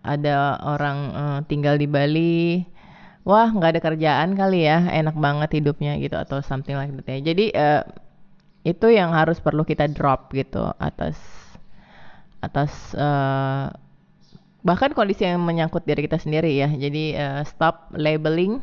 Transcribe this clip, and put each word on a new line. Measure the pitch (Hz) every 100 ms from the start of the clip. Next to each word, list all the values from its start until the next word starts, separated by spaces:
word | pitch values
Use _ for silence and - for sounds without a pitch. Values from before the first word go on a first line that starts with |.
Ada | - 147 147 143 143 -
orang, | 143 147 147 139 139
eh, | 85 147 139 156
tinggal | 147 147
di | 147 147
Bali, | 143 143 156 170 170 170 175 180 - - - - - 185
"Wah, | 214 226
nggak | 214 165
ada | 165
kerjaan | 160 160 156 135 170 196
kali | 190 185
ya, | 151 160 175
enak | 160 156 156
banget | 147 147 151 151
hidupnya," | 143 143 147 147
gitu, | 139
atau | - - 139
something | - 135 143 139
like | 139
that | 135 -
ya. | 135 151
Jadi, | 170 220
eh, | - 151 147 - - - _ - - _ _ 165
itu | 175 226
yang | 226 170
harus | 165 160 170
perlu | 156 151
kita | 156 151 147
drop | 147 143 131 -
gitu | 135 - - 113
atas, | - - - - 156 - - - - - - - - - - - -
atas, | - 143 143 - -
eh, | - 147 143 135 135 135 135 135 - - _ _ _ - - _ _
bahkan | 175 180 277
kondisi | 294 202 208
yang | 190 175
menyangkut | 170 165 165 170 147
diri | 147
kita | 147 156
sendiri | 156 151 165
ya. | 139 143
Jadi, | 147 143 147 156
eh, | - 143 139 147
stop | - 160 165 -
labeling | - 151 156 156 160 185 262